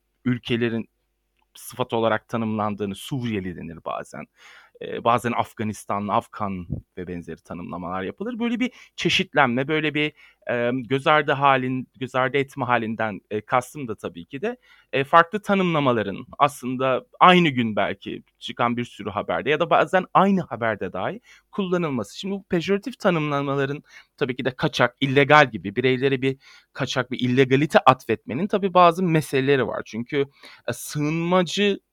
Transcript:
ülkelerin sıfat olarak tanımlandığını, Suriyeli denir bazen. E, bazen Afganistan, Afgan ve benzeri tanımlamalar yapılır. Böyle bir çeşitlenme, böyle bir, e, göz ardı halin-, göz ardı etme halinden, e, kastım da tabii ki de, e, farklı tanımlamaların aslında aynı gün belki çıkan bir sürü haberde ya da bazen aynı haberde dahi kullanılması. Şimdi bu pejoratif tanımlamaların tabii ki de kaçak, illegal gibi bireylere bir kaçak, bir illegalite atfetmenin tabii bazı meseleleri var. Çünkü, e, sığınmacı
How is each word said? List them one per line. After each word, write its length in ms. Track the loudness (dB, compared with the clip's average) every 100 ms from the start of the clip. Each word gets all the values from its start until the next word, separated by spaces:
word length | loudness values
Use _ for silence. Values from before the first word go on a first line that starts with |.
| _ _ -2
ülkelerin 640 | -2 -2 -2 0 -2 -8 _ _ _ _ _ _ -20
sıfat 380 | -12 -8 -4
olarak 340 | 0 0 0 -2
tanımlandığını, 680 | -6 -4 -2 -4 -4 -6 -8
Suriyeli 600 | -8 -6 -4 -4 -6 -10
denir 240 | -12 -12 -10
bazen. 400 | -10 -10 -16 -18 _ -20 -20 -20 -16
E, 220 | -10 -4
bazen 280 | 0 0 0
Afganistan, 760 | -4 -4 -6 -8 -8 -6 -6 -2
Afgan 600 | -2 -4 -6 -8 -8 -8 -10 -10 -14
ve 100 | -12
benzeri 340 | -10 -12 -14
tanımlamalar 640 | -14 -12 -12 -10 -8 -8
yapılır. 360 | -8 -8 -10 -6
Böyle 200 | -4 -4
bir 120 | -4 -8 -18 -6
çeşitlenme, 720 | -2 0 0 2 2 2 0
böyle 260 | -2 -2
bir, 200 | -2 -4 -6 -20 _ -6
e, 220 | -2 -2
göz 340 | -2 -2 -2 4
ardı 240 | 2 2
halin-, 560 | 2 4 4 2 -4 -6 -10
göz 160 | -6 -2
ardı 220 | 0 0
etme 280 | -2 -4 -2
halinden, 560 | 0 0 -4 -4 -6 -8
e, 100 | -8
kastım 460 | -2 -2 -2 -8 -10
da 80 | -8
tabii 300 | -10 -10 -14
ki 160 | -8
de, 160 | -8 -8 _ _ _
e, 100 | -4
farklı 380 | 4 6 6 2
tanımlamaların 840 | 0 0 2 2 2 2 0 -6 -10 0
aslında 640 | 0 0 -8 -2 0 -2 -4 4
aynı 300 | 6 8 4
gün 260 | 2 0 0
belki 480 | -2 -4 -10 -12 -14 _
çıkan 380 | -12 -2 -2 -2
bir 80 | -6
sürü 240 | -10 -8
haberde 400 | -6 -4 -4 -2
ya 100 | -2
da 100 | 2
bazen 360 | 2 2 0 2
aynı 280 | 2 4 2
haberde 520 | -2 -4 -4 -2 -6
dahi 280 | -6 -8 -8 -16 -20 _
kullanılması. 680 | -6 -2 -2 -2 -4 -6 -8
Şimdi 140 | -8
bu 100 | -8
pejoratif 560 | -4 -4 0 -2 -4 -4
tanımlamaların 840 | 0 0 0 -2 -2 -2 -2 -6 -14 -20 -16 -4
tabii 180 | -4 -2
ki 100 | -4
de 100 | -2
kaçak, 400 | -2 2 0 2
illegal 520 | 0 4 6 8 6
gibi 240 | 2 -6 0
bireylere 460 | 0 2 0 0
bir 160 | -2 -4 -10 -20 _
kaçak, 380 | -8 -4 -4 -4
bir 80 | -2
illegalite 600 | 2 4 4 4 4 4
atfetmenin 680 | 6 4 4 -4 -4 -6 -2
tabii 260 | -2 2
bazı 300 | 6 6 6
meseleleri 640 | 2 2 2 0 2 2 2
var. 140 | -4 -8
Çünkü, 400 | -8 -4 -2 -2 _ -20 -14 -10
e, 60 |
sığınmacı 1080 | -8 -8 -4 -2 -2 0 2 0 0 0 0 _